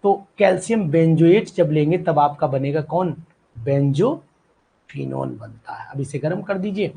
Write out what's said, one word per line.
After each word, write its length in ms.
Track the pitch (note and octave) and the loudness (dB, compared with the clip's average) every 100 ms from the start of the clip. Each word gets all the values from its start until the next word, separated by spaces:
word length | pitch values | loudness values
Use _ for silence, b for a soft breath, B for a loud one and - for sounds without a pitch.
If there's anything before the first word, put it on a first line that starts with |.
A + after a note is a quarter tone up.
तो 240 | G3+ G3 - _ | 2 0 -2 _
कैल्शियम 520 | G3 F#3 - A#3 F3 | 2 2 0 -2 2
बेंजोएट 560 | D#3+ E3 D#3+ E3 G3 | 2 4 6 6 6
जब 260 | F#3 - D#3+ | 2 -2 0
लेंगे 260 | D3+ D3 F3 | 2 2 0
तब 220 | F3+ D3 | 0 2
आपका 280 | D3 C#3+ D3+ | 2 0 -2
बनेगा 340 | C3+ C#3 D3+ | -2 -2 -4
कौन? 340 | D3+ D#3+ F#3 B2 - _ _ A#2 | -2 -2 -2 -4 -14 _ _ -10
benzoquinone 1800 | A2+ C#3 C#3 C#3 A3+ E4 _ _ _ _ _ _ _ C#3+ C2+ C2+ C#2 A#2+ | -2 0 2 2 0 0 _ _ _ _ _ _ _ -10 -8 -6 -8 -8
बनता 340 | A2 - - | -16 -18 -16
है। 180 | - - | -14 -12
अब 100 | C#3 | -10
इसे 180 | C3+ C#3+ | -8 -6
गर्म 220 | D3+ F3+ | -4 -6
कर 160 | F#3+ G3 | -6 -4
दीजिए 360 | G3+ G3 G3 | -4 -4 -6